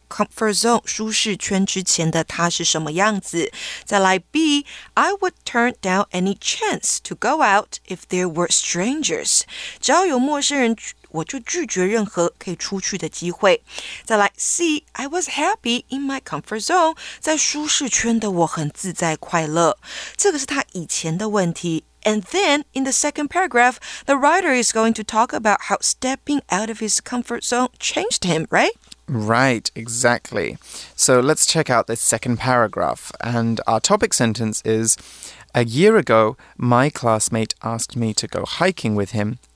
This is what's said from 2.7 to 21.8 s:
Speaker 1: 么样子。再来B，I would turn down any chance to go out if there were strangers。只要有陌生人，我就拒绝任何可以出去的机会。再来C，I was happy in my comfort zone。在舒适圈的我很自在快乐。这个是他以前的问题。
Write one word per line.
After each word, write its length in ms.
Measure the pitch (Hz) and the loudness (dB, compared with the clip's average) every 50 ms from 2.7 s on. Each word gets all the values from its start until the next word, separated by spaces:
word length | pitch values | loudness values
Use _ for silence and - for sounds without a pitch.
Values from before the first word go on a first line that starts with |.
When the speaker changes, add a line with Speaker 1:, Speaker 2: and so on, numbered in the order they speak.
| - 156 | 0 0
Speaker 1:
么 120 | 160 147 151 | -2 -2 0
样 260 | 175 196 220 214 190 | 0 2 2 0 -2
子。 320 | - - - 170 156 - - - - - - - - | -6 -4 -4 -2 -4 -4 -6 -10 -12 -12 -12 -12 -6
再 160 | - 208 202 | 0 2 4
来 180 | 190 185 190 | 4 4 4
B，I 920 | 190 - _ - 302 320 302 285 285 285 - - - - - _ - 277 339 | 2 -2 _ 0 2 2 4 2 0 0 -4 -14 -20 -20 -2 _ 2 2 2
would 220 | 403 392 392 359 - _ _ | 2 0 -2 -4 -4 _ _
turn 280 | - - 240 233 247 - - | -2 0 2 2 2 0 -2
down 260 | - 185 185 196 202 - | -2 0 0 0 0 0
any 260 | - 180 180 196 208 | -2 -2 0 0 -2
chance 600 | - - - - - 440 415 302 - - - - - - | -2 -4 -6 -4 -2 -2 -2 -2 -2 -2 -4 -4 -4 -6
to 120 | - - | -10 -8
go 280 | - - 226 294 320 277 | -4 0 0 2 4 4
out 360 | 214 196 208 - - - - - | 4 4 4 2 -2 -12 -18 -10
if 160 | - 190 - - _ | -12 -12 -12 -8 _
there 220 | 185 180 180 180 | -2 -2 -2 -2
were 160 | 156 160 175 | 0 -2 0
strangers。 920 | - - - - - - 175 185 240 285 320 294 - 165 - 73 - - - - - - - - - - - | 0 0 0 0 -2 -2 -2 0 -2 -2 -2 -2 -2 -4 -4 -2 0 0 0 0 -2 -10 -14 -12 -14 -12 -4
只 100 | - - | 0 2
要 140 | 311 339 392 | 4 4 4
有 120 | 370 277 | 4 2
陌 240 | 247 254 285 302 285 | 2 2 0 0 0
生 160 | 285 - 294 | -2 0 0
人， 200 | 277 247 226 226 - - - - _ - _ | 2 2 2 0 -2 -6 -16 -16 _ -20 _
我 160 | - 160 156 | -8 -8 -6
就 140 | - - 269 | -6 -8 -12
拒 260 | 233 - - 359 311 | -8 -6 -6 -6 -4
绝 180 | 220 - 185 180 | -4 -2 0 0
任 200 | 190 220 226 208 | 2 2 0 0
何 280 | 196 - 180 175 170 - _ | -2 0 0 0 0 -2 _
可 100 | - 190 | -10 -10
以 60 | 170 | -8
出 240 | - - - 196 190 | -8 -8 -8 -6 -6
去 180 | - - 208 | -4 -6 -6
的 120 | 180 170 151 | -6 -8 -8
机 200 | - - 170 175 | -8 -6 -6 -8
会。 320 | 175 - - 196 170 - - - - - - - - - - | -4 2 2 4 4 2 0 -10 -16 -14 -14 -14 -14 -16 -4
再 100 | - 226 | 0 2
来 160 | 208 202 - - | 2 2 2 0
C，I 720 | - - - - - 349 330 302 - - _ - - 254 | -4 -4 -4 -2 0 0 0 0 -2 -4 _ -10 -10 -8
was 200 | 277 311 370 - | -6 -4 -4 -4
happy 560 | - - 277 302 359 440 440 - 240 240 240 - _ | -4 -2 -2 0 0 -2 -2 -2 -2 -2 -2 -4 _
in 160 | 262 277 277 | -8 -6 -4
my 160 | 269 269 262 | -4 -6 -6
comfort 420 | - - 160 - - - 214 220 208 | -8 -8 -10 -10 -8 -6 -8 -6 -2
zone。 320 | - 339 370 330 320 320 - - - - - | 0 2 4 2 2 0 -4 -12 -16 -14 -6
在 160 | - 311 311 | -2 -2 0
舒 320 | 302 - - - 294 302 | 0 0 -2 -2 -4 -2
适 220 | 302 - - 294 233 | -2 -2 -2 -2 -2
圈 280 | - - - 233 233 | -2 0 0 2 0
的 140 | 226 220 208 | 0 0 0
我 160 | 185 170 165 | 2 2 0
很 220 | 156 - 165 151 151 | 0 0 -4 -4 -6
自 240 | - - - 190 156 | -6 -8 -8 -8 -4
在 240 | - 175 165 156 | -2 -2 -2 -2
快 280 | - - - - 170 160 | -4 -6 -2 -2 -2 0
乐。 320 | 151 151 170 170 160 - - - - - - - - - | 0 2 4 4 4 2 0 -8 -14 -14 -12 -14 -12 -6
这 160 | - 392 403 | 0 0 0
个 80 | 320 277 | 0 0
是 60 | 269 | -4
他 180 | - 285 277 - - | -4 -4 -4 -4 -6
以 140 | _ 185 160 | _ -12 -8
前 320 | - - - - 160 160 | -6 -6 -4 -4 -4 -4
的 100 | 185 214 | -4 -4
问 260 | 220 208 208 185 170 165 | 0 0 0 0 0 -2
题。 300 | - - 170 160 156 | -4 -4 -4 -4 -4